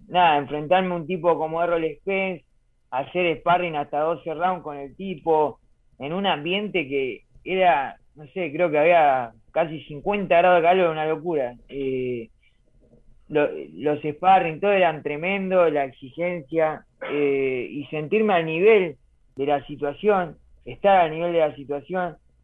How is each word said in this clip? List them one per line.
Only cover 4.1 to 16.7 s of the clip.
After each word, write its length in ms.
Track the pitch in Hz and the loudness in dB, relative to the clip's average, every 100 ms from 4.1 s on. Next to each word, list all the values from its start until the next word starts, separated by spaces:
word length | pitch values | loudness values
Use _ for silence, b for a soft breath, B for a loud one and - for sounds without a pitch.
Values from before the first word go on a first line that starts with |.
| 165 170 | -4 -6
rounds 300 | 151 180 180 | -4 -2 -2
con 140 | 147 143 | -8 -12
el 180 | 139 123 | -14 -12
tipo, 640 | 196 160 165 156 147 - _ _ _ - | -12 -6 0 2 0 -4 _ _ _ -12
en 140 | 135 | -8
un 120 | 180 202 | -4 -2
ambiente 640 | 151 151 190 208 170 135 | -2 -2 -4 -4 -4 -4
que 360 | 139 131 101 _ - | -4 -4 -8 _ -16
era, 540 | - 185 180 151 127 - _ - | -6 0 2 2 -2 -10 _ -20
no 100 | 147 | -14
sé, 240 | 190 165 | -8 -6
creo 200 | 151 175 | -2 0
que 80 | 151 | 2
había 540 | 160 170 147 131 117 - _ | 4 6 4 2 -2 -12 _
casi 300 | 156 165 156 | -4 -4 -6
cincuenta 540 | - 147 175 202 185 170 | -14 -10 -4 -4 2 4
grados 240 | 185 180 | 6 6
de 60 | 165 | 6
calor, 240 | 190 175 | 4 2
una 140 | 156 156 | 0 -2
locura. 500 | 160 170 151 123 120 - | -4 -2 -2 -4 -8 -14
Eh, 600 | 139 135 131 127 120 113 _ _ _ _ _ _ _ _ - - | -8 -4 -4 -4 -6 -10 _ _ _ _ _ _ _ _ -20 -4
lo, 220 | 151 147 78 71 | 0 0 -2 -12
los 260 | 82 143 147 | -6 -2 -2
sparring, 580 | 156 147 185 190 170 156 | -4 0 4 4 4 -2
todo 120 | 202 | 2
eran 320 | 196 170 151 | 4 2 0
tremendo, 640 | 143 147 175 196 190 185 165 | -6 -6 -4 -4 0 4 4
la 160 | 147 135 | 2 -2
exigencia, 1000 | - 131 160 175 175 135 165 156 | -8 -16 -6 -6 -6 -4 -2 -2